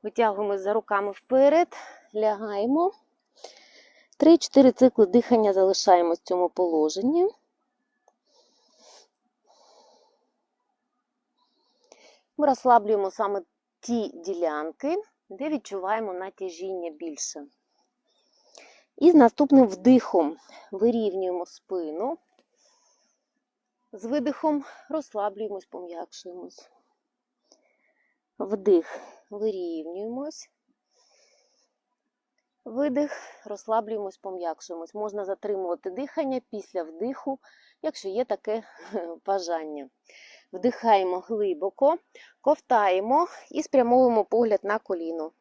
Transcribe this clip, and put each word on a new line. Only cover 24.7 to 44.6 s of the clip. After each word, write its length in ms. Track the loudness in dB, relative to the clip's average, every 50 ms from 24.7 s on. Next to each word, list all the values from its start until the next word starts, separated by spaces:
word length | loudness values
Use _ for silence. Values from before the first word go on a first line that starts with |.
| -20 -20 -14 _
розслаблюємось, 760 | -8 -8 -8 -8 -6 -6 -6 -6 -6 -8 -10 -8 -8 -12 -14
пом'якшуємось. 1040 | _ -16 -16 -14 -14 -14 -14 -14 _ -16 -20 -18 -18 -16 -16 -18 -18 -20 -20 -20 _ _ _ _ _ _ _ _ _ _ _ _ _ _ _ _ _ _ _ _ _ _ _ _ _ _ _ _ _ _ _ _ _ _ _
Вдих, 600 | -8 -8 -8 -2 2 4 4 4 2 -2 -16 -16 -18 -20 -20 _ _ _
вирівнюємось. 1200 | -10 -6 -6 -6 -4 -6 -8 -8 -8 -10 -10 -10 -12 -10 -10 -10 -10 -10 -10 -12 -14 -16 -20 _ _ _ _ _ _ _ _ _ _ _ _ _ _ _ _ _ _ _ _ _ _ _ _ _ _ _ _ _ _ _ _ _ _ _ _ _ _ _ _ _ _ _ _
Видих, 480 | -10 -6 -4 -4 -2 -2 -2 -4 -4 -6 -14 -16 -20 -20 -20 _
розслаблюємось, 720 | -14 -14 -14 -6 -2 -2 -2 -2 -4 -8 -8 -8 -10 -12
пом'якшуємось. 800 | _ _ -12 -10 -8 -8 -8 -8 _ -12 -14 -14 -14 -14 -12 _
Можна 300 | -8 -8 -8 -6 -8 -6
затримувати 680 | -6 -8 _ -6 -6 -6 -4 -4 -4 -6 -6 _ -10
дихання 500 | -8 -8 -10 -6 -4 -4 -4 -2 -4 -6 _ _
після 320 | -14 -14 -14 -8 _ -8
вдиху, 560 | -8 -8 -8 -8 -8 -8 -8 -6 -8 -8 -8 -8 _ _ _ _ _ _ _ _
якщо 260 | -8 -8 -8 -8 -10 -6
є 160 | -4 -4 -4
таке 380 | _ -6 -6 _ -6 -6 -6 -6 -12 -20 -20 -18 -10
<laughs> 100 | -8 -8 -8 -8 -14 -10 _
бажання. 600 | -4 -4 -2 -2 -4 -6 -6 -6 -8 -10 -12 -14 -16 _ _ _ -20 -20 -20 -20 -20 -20 -20 _ _
Вдихаємо 680 | -12 -2 -2 -2 -2 0 2 4 4 4 4 0 -4 -4
глибоко, 800 | -6 -6 -4 -4 -2 -2 -2 -4 -6 -8 _ 2 2 2 2 0 _ _ _ -20 -20 -20 _ _
ковтаємо 880 | _ 0 0 0 _ _ 2 2 4 2 2 0 0 2 2 2 2 0 -6 -20 -20 _
і 120 | -8 -8
спрямовуємо 600 | -6 0 2 2 4 4 4 4 4 4 4 2 0
погляд 360 | _ 0 0 2 2 0 0